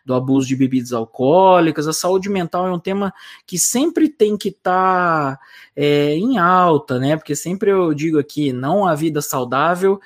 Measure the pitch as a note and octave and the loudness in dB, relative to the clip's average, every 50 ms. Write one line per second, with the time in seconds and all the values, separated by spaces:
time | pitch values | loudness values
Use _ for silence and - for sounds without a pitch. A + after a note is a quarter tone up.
0 | _ C3 B2+ B2+ C3 C3+ C3+ C3+ C3 B2 C3+ B2+ C3 B2+ B2+ C3 A#2+ A#2+ B2 A2+ | _ -4 -4 -2 0 0 0 0 0 0 0 0 0 0 0 -2 -4 -4 -4 -6
1 | A2+ - - - B2+ C3+ E3 F#3 F#3+ F#3 F#3 F3 E3 D#3+ D3+ D#3 D3 D#3+ D#3 - | -6 -6 -6 -2 2 4 4 6 6 6 6 4 4 2 0 -2 -4 -4 -4 -4
2 | - F3+ F#3+ F#3+ F#3 G3+ G3+ F#3+ E3+ D#3+ - F3+ F#3 F#3 F3+ E3 - F#3+ G3 G3+ | -2 -2 -2 -2 -2 -4 -4 -4 -4 -4 -4 -4 -4 -4 -4 -6 -6 -6 -4 -4
3 | G3+ F#3+ - - - - - - _ - F3+ E3 - - - A#3+ D4+ E4+ E4 - | -4 -6 -6 -10 -18 -20 -20 -20 _ -8 -6 -4 -2 -2 0 0 0 0 0 0
4 | D#4 - - - G#3+ G#3 G#3+ G3+ - G3 - _ - F#3+ F3+ F#3 F#3 F#3 F#3 F3+ | 0 0 0 0 0 0 0 -2 -4 -6 -8 _ -2 0 2 2 4 2 2 2
5 | F3+ E3+ D#3+ D#3 C#3+ C3+ C3+ - - - - - - - - C#3+ C#3+ D3 D3 D3 | 2 0 0 0 -2 -2 -4 -8 -12 -20 -20 -20 -20 -10 -4 -2 0 2 2 2
6 | D3 D3 D3+ E3 G#3 C4 C4+ G3 E3+ F3+ F3+ F#3 F3+ F3 D#3 C#3+ - - C3 B2 | 2 2 0 0 0 0 0 2 2 4 4 4 4 4 2 2 0 -2 -4 -2
7 | C3+ C#3+ D#3 D#3 - - D3 C#3+ - E3 F#3 F#3+ G#3+ G3+ G3 F#3+ F3+ D#3+ D3+ C#3 | 0 0 -2 -2 -4 -6 -8 -6 -6 -8 -6 -2 0 0 2 2 2 0 -2 -2
8 | D#3 E3 D#3 D3 C#3+ - - D3 D3+ C3+ B2 B2 C3 C#3+ F3 G#3 G3 F3 D#3 C#3+ | -2 -2 0 0 -2 -2 -4 -4 -4 -2 -2 -4 -2 -2 0 0 0 0 0 0
9 | D#3+ E3 D3 D3 C#3+ - D3+ C3 B2 A#2+ B2+ C3+ D3+ E3+ F3+ F3 F#3+ F#3+ G3 G3 | -2 -2 -2 -4 -6 -4 -6 -6 -4 -2 -2 0 0 0 0 0 0 -2 -2 -2
10 | - | -6